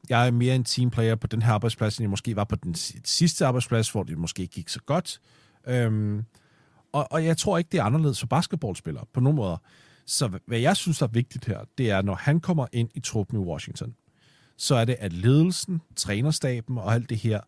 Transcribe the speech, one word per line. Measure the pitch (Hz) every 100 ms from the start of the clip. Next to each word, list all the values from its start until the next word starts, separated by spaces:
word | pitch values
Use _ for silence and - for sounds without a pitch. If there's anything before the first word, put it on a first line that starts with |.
| -
jeg | 120 123
er |
mere | 120 123
en | 131
teamplayer | 120 - 123 117 113
på | 110 -
den | 113
her | 113
arbejdsplads, | 107 117 - 107 -
end |
jeg | 107
måske | 95 - 104
var |
på | 104 90
den | 87
si-, | 82 - -
sidste | - - 170 - 143
arbejdsplads, | 127 - 113 107
hvor | 104
det | 78 80
måske | 82 -
ikke | 90
gik | - 82
så | 123 -
godt." | 156 - - _ _ _ _ -
Øhm, | 123 117 107 107 104 110 _ _ _ _ _ _
og, | 143 143
og | 160
jeg | 160 160
tror | - 175
ikke, | 175
det | 170
er |
anderledes | 107 147 156 110
for | 120
basketballspillere | 135 - 175 110 87 - 67 -
på | -
nogen | 131 151
måder. | 98 85 - _ _ _ -
Så | - 123
hva-, | 92 -
hvad | 113
jeg | 131 196
synes, | - 156
der | 123
er |
vigtigt | 113 123 -
her, | - 104 - -
det | 120
er, | 98
når | 98
han | 90 - 160
kommer | 175 165 123
ind | 120 113
i | -
truppen | - 113 98 110
i |
Washington, | 90 73 - - - - _ _ _ _ _ -
så | -
er | 131
det, | 113 123
at | 101
ledelsen, | 87 110 143 170 175 - 175 - -
trænerstaben | - 101 143 151 135 123 - 123
og | 95
alt | 117 117
det | 110
her, | 113 107